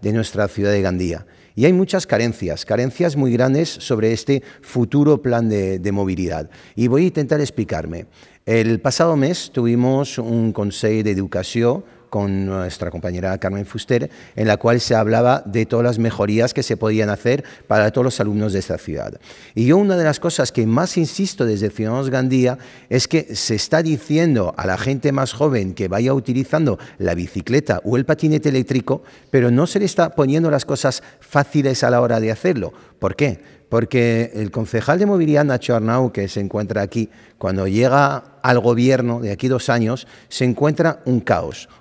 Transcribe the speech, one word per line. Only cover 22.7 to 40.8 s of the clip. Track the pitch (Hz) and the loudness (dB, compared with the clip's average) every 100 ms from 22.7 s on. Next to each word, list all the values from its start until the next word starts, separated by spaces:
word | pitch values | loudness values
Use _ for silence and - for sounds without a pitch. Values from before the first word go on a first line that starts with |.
| - - | -20 -2
es | 123 - | -2 2
que | 160 - 104 | -2 -2 -8
se | - 107 | -4 -2
está | - 160 | 0 0
diciendo | 160 151 - 151 170 120 87 - | 0 -2 0 0 2 2 0 -2
a | 95 | -4
la | 92 | -2
gente | 123 135 147 | -2 -2 -2
más | 135 127 | -2 -4
joven | - 151 123 95 | 0 0 0 -2
que | 85 92 | -4 -2
vaya | 98 127 | 0 0
utilizando | 135 117 123 131 156 147 90 - - | 0 -2 -4 0 0 0 -2 -6 -6
la | 92 | -4
bicicleta | 85 87 95 98 131 - 90 | -2 -4 -8 -2 -2 0 -4
o | 104 123 | 0 -2
el | 127 | 0
patinete | - 156 151 147 | 0 2 0 0
eléctrico, | 131 127 131 - 139 - - _ | 0 0 -2 -2 -6 -6 -20 _
pero | 135 120 | 2 4
no | 120 170 | 4 2
se | 202 | 0
le | 196 | -2
está | - 160 156 | 0 0 2
poniendo | 135 156 165 | 2 2 2
las | 143 - | 0 -2
cosas | 139 135 - - - | -2 -2 -4 -12 -20
fáciles | - 147 139 147 135 127 | -4 -2 0 0 0 2
a | 120 | 2
la | 123 | 2
hora | 120 113 | 2 0
de | 110 | 0
hacerlo. | 107 185 135 82 - - - | -2 -2 -2 -4 -10 -20 -4
¿Por | 95 - | -4 0
qué? | 143 92 - - _ | -2 -2 -14 -20 _
Porque | 113 113 127 117 113 117 | 0 2 2 2 2 -2
el | 107 104 | -4 -6
concejal | 120 110 113 139 175 | -4 -4 -2 0 2
de | 208 | 2
movilidad, | 190 156 147 147 | 2 2 2 2
Nacho | 127 - 120 | 0 0 0
Arnau, | 110 123 127 | 2 0 0
que | 104 98 | -2 -4
se | 104 | -4
encuentra | 98 104 101 104 | -4 -4 -4 -2
aquí, | 98 117 107 - - _ | -2 -4 -4 -8 -20 _
cuando | 95 95 95 | -4 -2 0
llega | 104 127 139 139 143 - - | 2 4 4 2 0 -10 -4
al | 127 123 | 2 4
gobierno | 117 120 127 131 120 117 | 4 4 4 2 0 -2
de | 110 | -4
aquí | 98 131 | -4 -2
dos | 127 - | -2 0
años, | 120 110 131 - - _ | 0 0 -2 -8 -20 _
se | - | -2
encuentra | 127 - 147 147 | 0 2 0 2